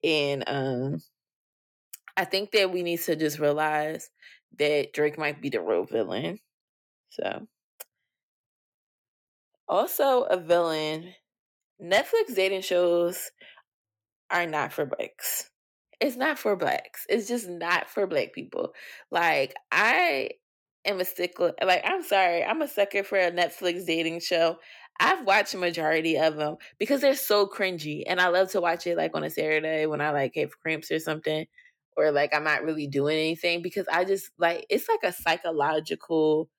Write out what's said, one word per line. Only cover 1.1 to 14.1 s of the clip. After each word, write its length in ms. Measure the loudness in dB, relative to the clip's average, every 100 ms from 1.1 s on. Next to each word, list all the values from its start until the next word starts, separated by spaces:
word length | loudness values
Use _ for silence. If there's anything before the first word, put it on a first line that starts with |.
| _ _ _ _ _ _ _ _ -20 -6 -4
I 80 | -2
think 260 | -2 2
that 200 | 2 2
we 100 | 0
need 200 | -2 -2
to 140 | -2 0
just 240 | 0 0
realize 720 | 0 2 0 0 -2 -6 -12 _ -20 -20 _ -2
that 360 | 0 2 0
Drake 260 | 0 0 0
might 220 | -6 -4
be 80 | -4
the 120 | -4
real 240 | 0 0 0
villain. 540 | -2 -2 -2 -4 -8 _ _ _ _ _ _ _
So, 380 | -8 -8 -8 -12 _ _ _ -20 _ _ _ _ _ _ _ _ _ _ _ _ _ _ _ _ _ 0
also 560 | 0 0 2 4 4
a 140 | 2 0
villain, 760 | 4 4 4 0 -2 -4 -8 -20 _ _ _ _ _ _
Netflix 540 | 2 2 4 0 2 2
dating 260 | 0 0
shows 680 | 0 2 4 4 2 -2 -10 _ -20 -20 _ _ _ _ _